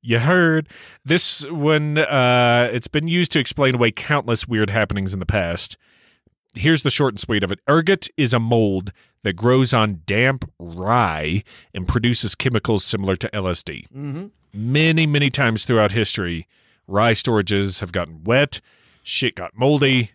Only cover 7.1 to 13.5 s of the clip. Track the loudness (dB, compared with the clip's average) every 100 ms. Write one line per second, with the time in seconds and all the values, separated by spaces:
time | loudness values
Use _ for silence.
7.1 | -2 -4 -2 -2 -4 2 2 4 0 -2
8.1 | -2 0 0 2 2 2 0 -6 -16 _
9.1 | _ -6 0 2 4 4 2 2 -2 -2
10.1 | 0 2 0 -8 _ -14 -8 0 2 2
11.1 | -2 -2 -2 -4 -20 _ -8 -2 0 0
12.1 | 0 -2 -2 -2 -2 0 -2 -2 -4 -2
13.1 | -2 -4 -6 -4